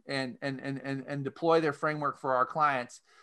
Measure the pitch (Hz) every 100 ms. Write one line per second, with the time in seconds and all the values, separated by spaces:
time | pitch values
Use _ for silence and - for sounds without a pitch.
0 | - 139 131 - 139 135 135 135 135 135
1 | 131 143 135 - 165 165 156 147 156 151
2 | 143 - 139 127 127 160 147 135 123 -
3 | _ -